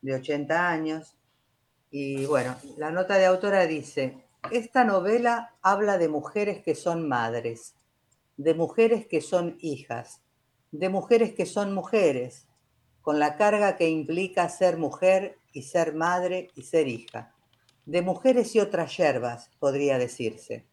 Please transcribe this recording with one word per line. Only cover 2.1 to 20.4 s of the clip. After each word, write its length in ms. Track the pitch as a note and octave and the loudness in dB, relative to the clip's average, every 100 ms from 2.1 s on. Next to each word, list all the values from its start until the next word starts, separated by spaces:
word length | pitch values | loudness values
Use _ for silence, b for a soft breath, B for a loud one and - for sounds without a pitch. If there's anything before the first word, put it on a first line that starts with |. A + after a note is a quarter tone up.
| C3+ C3+ | -4 0
bueno, 300 | D3 B2+ B2+ - - | 0 0 -6 -14 -10
la 140 | D3+ | -6
nota 260 | E3+ F#3 G3 | -2 2 4
de 80 | F#3 | 6
autora 400 | F#3 G3+ G3 F3 | 4 2 2 2
dice, 580 | D#3 - - C3 C3 _ _ - | 0 -6 -4 -4 -6 _ _ -4
Esta 340 | A#3 A3+ C4 | -4 0 2
novela 720 | A#3+ G3 F3+ A3+ A#3+ A#3 - _ | 4 4 2 2 2 0 -4 _
habla 360 | F#3+ G3 G#3 G3 | 0 2 2 2
de 100 | E3 | 0
mujeres 540 | D3+ D3 G#3+ G#3 F3+ | -2 -4 -4 -4 -4
que 120 | - | -4
son 340 | D#3 F3 E3 D#3+ | -4 -2 -4 -2
madres, 680 | B2 A#2 A#2 A#2 A2+ - _ _ _ _ _ _ - | -2 -2 -4 -6 -10 -16 _ _ _ _ _ _ -4
de 180 | D3 | -2
mujeres 520 | D#3+ E3+ - A3+ A3+ - | 0 0 2 4 2 0
que 140 | E3 | -4
son 360 | - F#3 E3+ E3+ | 0 -2 -2 -6
hijas, 600 | E3 C3+ - A#2 A#2+ - _ _ _ _ _ | -8 -8 -8 -10 -10 -20 _ _ _ _ _
de 180 | D3+ F#3 | -6 -2
mujeres 460 | F#3+ F#3+ A#3 A3+ | -2 2 2 2
que 120 | - F3 | -2 -4
son 280 | - G3+ | -2 -2
mujeres, 720 | G3 F#3 A3+ F3 B2+ B2+ - _ _ _ _ _ _ | -4 0 2 2 2 -4 -12 _ _ _ _ _ _
con 160 | - D3+ | -2 0
la 180 | D3 D3 | 0 2
carga 400 | G#3 G#3 G#3 F#3 | 2 4 2 2
que 120 | E3 | 0
implica 600 | D#3+ D3 E3 F#3+ F#3 E3 | 0 -2 -4 -2 -2 -2
ser 300 | - F#3 E3 | 2 0 2
mujer 600 | D3+ - F#3 F#3+ G3 - _ | -4 0 4 4 0 -12 _
y 100 | C#3+ | -16
ser 320 | C3 F3 D#3+ | -4 -2 0
madre 560 | D3+ E3 F3+ F3+ F#3 F3+ | 0 0 0 -2 -4 -8
y 80 | - | -16
ser 260 | C3 E3 C#3+ | -2 0 0
hija, 460 | A2+ - A#2 A#2 _ _ _ _ _ | -2 -10 -14 -14 _ _ _ _ _
de 160 | - E3 | -4 -2
mujeres 540 | F3+ F#3 C4 B3 A#3 | -2 0 2 2 2
y 60 | A3+ | 2
otras 360 | G#3 G3 D3+ - | 0 -2 -4 0
yerbas, 540 | D3+ B2+ A#2+ A#2 - _ | 2 2 -4 -8 -16 _
podría 400 | C#3+ C#3 C#3+ C3 | -2 2 2 0
decirse 680 | B2 - A#2 - | -2 -4 -6 -6